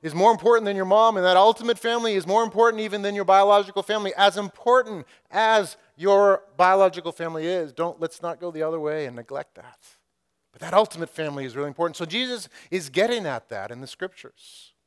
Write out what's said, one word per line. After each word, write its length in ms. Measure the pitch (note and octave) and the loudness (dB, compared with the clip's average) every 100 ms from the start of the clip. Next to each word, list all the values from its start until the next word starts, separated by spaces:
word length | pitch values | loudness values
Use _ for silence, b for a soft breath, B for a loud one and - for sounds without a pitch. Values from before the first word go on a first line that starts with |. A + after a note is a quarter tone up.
is 120 | D#3+ | -8
more 160 | D#3 G3+ | 2 2
important 360 | A3 G3 A#3 G#3 | 4 4 2 2
than 100 | G3 | -4
your 80 | |
mom, 320 | F#3+ G#3 A3+ G#3 | 2 4 4 4
and 80 | |
that 100 | F3+ F#3 | 4 6
ultimate 400 | G#3 - A#3 A#3 | 6 4 -2 -4
family 340 | A#3 A#3 A#3 | -2 -4 -2
is 140 | G3+ E3 | -4 0
more 160 | G#3 | 0
important 400 | A3+ G3 A#3 A3 | 0 2 2 2
even 180 | A3 G3+ | -6 -6
than 140 | G3+ | -6
your 100 | G3+ | -6
biological 580 | F#3+ F#3+ G3 G3+ G3 G3 | 4 4 6 4 2 -6
family. 300 | F#3+ G#3+ G3+ - | -4 -4 -4 2
As 180 | G3+ F#3 | 2 2
important 720 | G3+ - - B3+ A#3 G3+ C#3+ b b | -10 -6 2 2 2 -8 -14 b b
as 480 | F#3+ A3 A3 F#3+ - b _ | -2 2 2 0 -10 b _
your 460 | F3+ G3 G3+ F#3+ _ _ | 2 4 6 2 _ _
biological 520 | F#3 F#3+ F#3+ F3+ E3 | 4 6 4 0 -12
family 360 | E3+ E3 D#3+ D#3+ | -8 -8 -6 -4
is, 260 | F3+ D#3 | -4 -6
don't, 260 | B2+ E3+ E3+ | -6 -6 -4
let's 220 | D#3+ - | -8 -8
not 180 | E3+ D#3 | -10 -8
go 120 | F3 | -10
the 120 | D#3+ | -6
other 160 | D#3 E3 | -6 -4
way 280 | D3+ D#3 C#3+ | -6 -6 -8
and 100 | A#2+ | -12
neglect 380 | A#2 C#3 - | -12 -12 -14
that. 240 | - - _ _ _ _ _ _ _ _ | -18 -20 _ _ _ _ _ _ _ _
But 80 | _ | _
that 140 | D#3+ | 0
ultimate 340 | F#3 G#3+ E3 E3 | 2 2 -4 -12
family 380 | - D#3 C#3+ C3+ | -8 -8 -6 -10
is 100 | A#2 | -8
really 120 | D3 | -8
important. 280 | C#3 E3+ D3+ | -4 -6 -4
So 80 | |
Jesus 460 | E3+ F#3+ B3+ B3 - B B | -8 -6 -6 -8 -12 B B
is 200 | F#3 D3+ | -8 -6
getting 340 | C#3 A3 A#3+ | -2 0 0
at 240 | F3 C3+ _ | -4 -8 _
that 220 | G#2+ G2+ | -12 -12
in 100 | A#2+ | -14
the 60 | C3 | -18
Scriptures. 880 | - F#3 _ - _ - - - _ | -14 -14 _ -20 _ -20 -20 -20 _